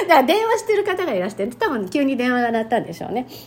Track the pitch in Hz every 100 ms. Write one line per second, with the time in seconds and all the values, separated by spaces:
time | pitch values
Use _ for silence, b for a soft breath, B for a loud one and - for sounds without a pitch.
0 | 370 311 254 392 453 494 - 415 415 370
1 | 359 202 185 208 208 - 440 254 185 294
2 | 277 254 247 247 240 226 226 233 - 165
3 | - 208 254 B